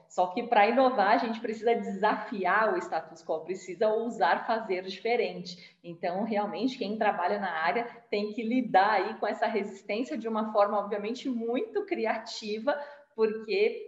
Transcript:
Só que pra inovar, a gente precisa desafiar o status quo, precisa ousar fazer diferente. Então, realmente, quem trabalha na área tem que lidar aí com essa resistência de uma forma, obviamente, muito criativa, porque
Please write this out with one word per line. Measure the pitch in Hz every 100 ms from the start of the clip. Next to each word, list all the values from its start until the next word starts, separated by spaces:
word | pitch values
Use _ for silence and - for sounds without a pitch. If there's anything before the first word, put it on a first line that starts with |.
| _
Só | - 180
que | 240
pra | - 214 208
inovar, | 240 262 214 196
a | 254
gente | 240 220
precisa | 208 220 226
desafiar | 208 196 196 233 269 - 208 180 202 220
o | 175
status | - 165 - 165
quo, | - 160
precisa | 160 185 - 175 214
ousar | 220 233 202 170 196 -
fazer | 226 196 180
diferente. | 185 196 226 233 185 175 180 - - _
Então, | 170 170 180 185
realmente, | 214 208 202 175 254 -
quem | 202 220
trabalha | 214 175 180 202
na | 190
área | 160 165 226 233 - -
tem | 208 214
que | 214
lidar | 220 254 208 185 202
aí | 208 208
com | 226 214
essa | 214 196
resistência | 214 208 - - 208 262 285
de | 226
uma | 220 220
forma, | 220 202 208
obviamente, | 196 202 202 262 285
muito | 233 233 247 440 403
criativa, | 415 226 220 226 - - 214 214 262 294 - - _ -
porque | 220 220 214 196 220 -